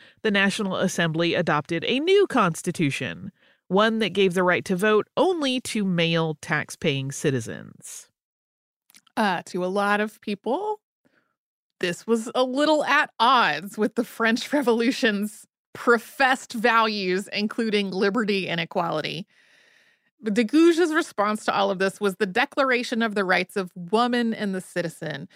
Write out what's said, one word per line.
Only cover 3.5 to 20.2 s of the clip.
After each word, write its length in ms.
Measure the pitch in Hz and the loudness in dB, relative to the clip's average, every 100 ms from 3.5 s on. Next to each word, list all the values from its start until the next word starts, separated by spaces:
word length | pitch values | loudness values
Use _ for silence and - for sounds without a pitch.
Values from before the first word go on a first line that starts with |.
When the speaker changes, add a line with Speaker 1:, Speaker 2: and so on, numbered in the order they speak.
| _ _ | _ _
Speaker 1:
one 300 | 185 220 220 | 2 4 2
that 160 | 208 | -2
gave 200 | 185 190 | 2 2
the 80 | 180 | 2
right 220 | 180 165 | 2 2
to 120 | - 185 | 0 0
vote 320 | 214 214 - - | 2 2 0 0
only 440 | 330 349 277 254 | 2 2 0 -2
to 240 | - 226 | -4 -4
male 520 | 190 175 165 165 160 151 | -2 0 2 0 -2 -4
tax-paying 720 | - 156 - - 165 139 135 | -4 -4 -4 -4 -2 -2 -4
citizens. 960 | - 156 131 110 67 53 - - - - _ _ _ _ _ _ _ _ - _ - | -4 -2 -2 -4 -12 -14 -20 -20 -20 -20 _ _ _ _ _ _ _ _ -20 _ -2
Speaker 2:
Uh, 260 | 208 175 | 0 0
to 200 | - 185 | -4 -6
a 20 | 180 | -2
lot 340 | 196 202 208 | 0 0 0
of 200 | 214 - | -2 -6
people, 580 | - 202 220 294 427 427 _ _ _ _ _ _ _ _ _ _ | -10 -8 -4 -4 -4 -8 _ _ _ _ _ _ _ _ _ _
this 260 | 180 170 | -6 -6
was 240 | - 226 233 | -2 -2 0
a 80 | 247 | -2
little 400 | 262 254 302 302 | 0 2 2 2
at 280 | - 277 294 - | 2 2 0 0
odds 580 | 233 247 190 147 196 - | 4 4 4 0 -6 -2
with 160 | 208 | -2
the 80 | - | -2
French 500 | - - 226 233 - | -6 -2 0 0 0
Revolution's 960 | 294 240 226 233 - 233 202 208 - - _ _ | 0 2 2 0 2 0 0 -4 -8 -20 _ _
professed 800 | - - 233 - - 262 269 - | -4 2 2 0 0 2 2 -2
values, 760 | 240 233 226 220 208 185 185 208 | -2 2 4 2 0 -2 -2 -2
including 600 | 202 208 - 226 208 196 | -4 -4 -2 -2 0 -2
liberty 560 | 180 196 214 208 196 185 | 0 0 0 0 -2 -2
and 120 | 170 | -4
equality. 640 | 165 190 170 160 - 151 - _ _ _ _ _ _ _ _ _ | -4 -4 -2 -4 -6 -8 -12 _ _ _ _ _ _ _ _ _